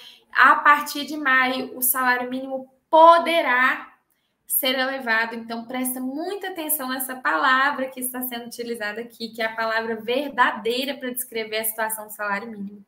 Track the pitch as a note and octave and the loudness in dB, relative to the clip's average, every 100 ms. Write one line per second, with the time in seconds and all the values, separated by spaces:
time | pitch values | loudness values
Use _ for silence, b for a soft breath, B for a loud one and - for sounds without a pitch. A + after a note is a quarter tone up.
0 | B B _ - C4 D4+ D4+ C#4+ C4 C#4+ | B B _ 4 6 6 4 4 2 -8
1 | C#4+ D#4 C#4+ C4 B3+ C4 - B3+ - C4 | -8 -4 0 2 2 -2 -6 -2 -2 0
2 | B3+ B3 B3 C4 C4+ C4 - _ _ D#4+ | 0 0 -2 -6 -6 -8 -10 _ _ 10
3 | E4+ E4+ E4 E4 C#4+ B3 C4 D4+ - - | 10 10 6 2 4 4 4 0 -8 -20
4 | _ _ _ _ - - C4 B3+ C4 C4+ | _ _ _ _ -6 -2 0 0 -2 -2
5 | A#3 A3 A3+ A#3 A3+ A#3 A#3 B3+ B3+ B3+ | 0 0 0 -6 -8 -10 -8 -6 -4 -4
6 | B3+ C#4+ F#4 G4+ F#4+ F#4 D#4 D4+ B3+ C4 | -6 -6 -6 -6 -6 -6 -4 -4 -4 -6
7 | - B3+ D4+ D#4 C#4 C4 C#4+ C4 C4 B3+ | -6 -6 -2 0 2 4 2 0 -6 -6
8 | B3+ B3+ B3 A#3+ A#3+ - A#3 A3+ G#3 G#3+ | -8 -6 -6 -8 -10 -10 -8 -6 -6 -8
9 | A#3 - A3+ A#3 A3 A3+ A3+ A3+ A3+ A3 | -12 -10 -10 -4 -4 -2 -2 -2 -2 -4
10 | G#3+ B3+ C#4+ - C#4 A#3 A3 B3 C#4 C4+ | -2 -2 -2 2 2 2 -2 -2 -2 -6
11 | B3+ B3 - A3+ A3 A3 A3 - A3 G#3+ | -8 -8 -8 -8 -6 -4 -4 -4 -4 -6
12 | G#3 - G#3 G3+ A#3 G#3 G3 G#3 | -10 -8 -6 -4 -6 -10 -12 -14